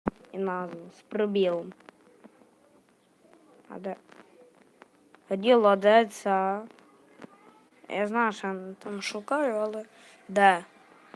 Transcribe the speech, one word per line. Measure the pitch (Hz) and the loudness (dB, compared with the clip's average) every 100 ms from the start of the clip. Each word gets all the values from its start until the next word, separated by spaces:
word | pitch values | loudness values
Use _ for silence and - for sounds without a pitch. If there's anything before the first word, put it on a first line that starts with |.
| - - - | -4 -6 -14
і | 185 | -6
назву | 190 180 175 170 175 - | -6 -6 -8 -12 -18 -20
з | |
пробілом. | - 214 208 202 185 170 175 - - - _ _ - _ _ _ _ _ _ _ _ _ _ _ _ - - | -8 -4 0 2 0 0 -6 -16 -20 -20 _ _ -20 _ _ _ _ _ _ _ _ _ _ _ _ -20 -20
А | - | -14
де? | 190 - _ - - _ - _ _ _ - _ _ _ - | -12 -12 _ -20 -20 _ -20 _ _ _ -20 _ _ _ -8
Діло, | 196 226 240 208 196 | -2 4 6 6 4
де | 208 226 214 | 6 6 4
ця? | - 202 190 190 202 226 - - _ _ - - - - _ _ _ - | -2 -2 0 0 -4 -10 -20 -20 _ _ -20 -20 -20 -20 _ _ _ -10
Я | 190 208 | -4 -2
знаю, | 233 226 | 0 -2
що | 196 196 | -2 -8
я | 190 185 190 | -8 -12 -14
там | 208 202 | -12 -10
шукаю, | - 214 208 285 277 214 | -8 -8 -4 -2 0 -2
але | 214 214 220 - - - - | -4 -6 -12 -20 -20 -20 -4
де? | 196 196 175 - - - - - | 4 6 6 -2 -20 -20 -20 -20